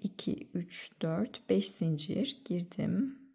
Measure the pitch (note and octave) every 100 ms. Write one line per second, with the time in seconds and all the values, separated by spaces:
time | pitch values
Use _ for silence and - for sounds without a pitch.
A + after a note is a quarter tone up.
0 | - - - - - F3 F3 - - -
1 | D#3+ E3+ B3 - - F#3+ G3 - E3 D3
2 | - - C#4 - - F3 F3 - E3+ F#3
3 | C4+ - -